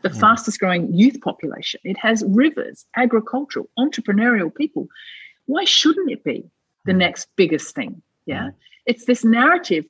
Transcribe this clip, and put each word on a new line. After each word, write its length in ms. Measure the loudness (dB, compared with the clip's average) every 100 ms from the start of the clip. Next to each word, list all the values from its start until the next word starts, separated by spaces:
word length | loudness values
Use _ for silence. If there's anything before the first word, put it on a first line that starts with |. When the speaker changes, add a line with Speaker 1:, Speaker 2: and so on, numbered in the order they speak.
Speaker 1:
the 80 | -8
Speaker 2:
Mm. 100 | 2
Speaker 1:
fastest 380 | 4 4 0 -2
growing 340 | 0 0 0
youth 260 | 4 4 4
population. 580 | -8 -6 -8 -8 -10 -10
It 120 | -8 -4
has 260 | -2 0 2
rivers, 580 | 4 4 0 -10 -12 _ -2
agricultural, 760 | 0 0 -2 -8 -6 -8 -8 -2
entrepreneurial 760 | -2 -2 -2 0 2 0 -2
people. 340 | -4 -6 -6 -10 -14 -20 -20 -20 _ -6
Why 180 | -2
shouldn't 460 | 0 2 2 2 -2
it 140 | -4
be 200 | -6 -6 -8 _ _ _
the 80 | -2
Speaker 2:
Mm. 40 | 0
Speaker 1:
next 300 | 0 -2 -8 0
biggest 380 | 2 2 -6
thing? 280 | -10 -10 -10 _ _ -10
Yeah. 220 | -8 -8
Speaker 2:
Mm. 40 | -12 _ _ -6
Speaker 1:
It's 200 | -4 0
this 180 | 2
narrative 600 | 4 4 4 2 0 -4 -2